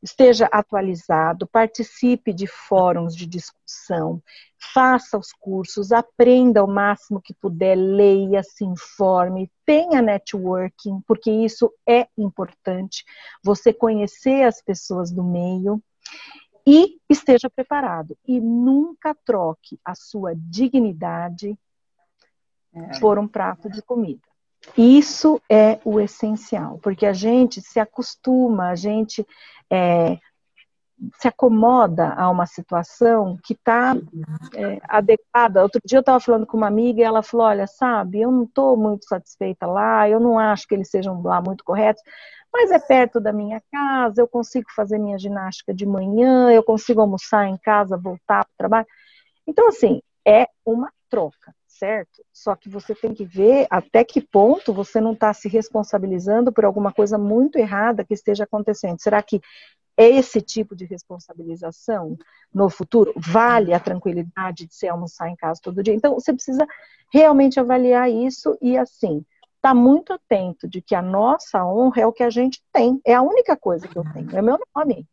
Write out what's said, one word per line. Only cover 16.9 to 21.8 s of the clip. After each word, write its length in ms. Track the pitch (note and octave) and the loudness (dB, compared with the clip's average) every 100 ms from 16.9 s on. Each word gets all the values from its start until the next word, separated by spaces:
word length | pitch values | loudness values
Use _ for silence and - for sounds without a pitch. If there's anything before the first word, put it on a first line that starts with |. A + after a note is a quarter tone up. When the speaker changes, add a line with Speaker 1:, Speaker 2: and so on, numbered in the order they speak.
| - _ | 0 _
Speaker 1:
esteja 400 | D4 - B3 B3+ | 0 4 2 2
preparado. 680 | - B3+ D4 B3+ E3+ D#3+ - - | -10 -6 -4 -4 -6 -10 -16 -6
E 140 | B3 | -4
nunca 720 | A3+ A#3 B3 C4+ D#4+ D#4+ D#4 | -2 0 2 2 0 -4 -8
troque 640 | D4 - A3 E3+ D#3+ _ - | -8 -4 -4 -2 -6 _ -18
a 100 | - | -14
sua 400 | F3+ - G#3+ F#3+ | -16 -14 -10 -8
dignidade 1200 | E3 E3 F3 B3+ C4+ A3 E3 F3 E3+ F3 F3 G3+ G#3 _ _ | -10 -12 -4 -2 0 -2 -4 -8 -8 -10 -10 -12 -14 _ _